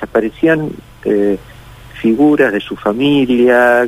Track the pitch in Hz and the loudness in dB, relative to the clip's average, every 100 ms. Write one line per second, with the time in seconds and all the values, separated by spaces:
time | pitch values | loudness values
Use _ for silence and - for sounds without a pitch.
0 | 107 113 110 - 160 160 151 - - - | -4 -2 -4 -2 0 0 -4 -10 -20 -10
1 | 107 104 101 98 - - - - - - | -4 -2 -2 -4 -10 -20 -20 -20 -20 -4
2 | 113 113 151 147 127 101 - 98 107 110 | -2 2 2 2 0 -2 -6 -6 -4 -2
3 | 143 143 127 120 123 123 123 120 | 0 0 0 2 2 4 2 2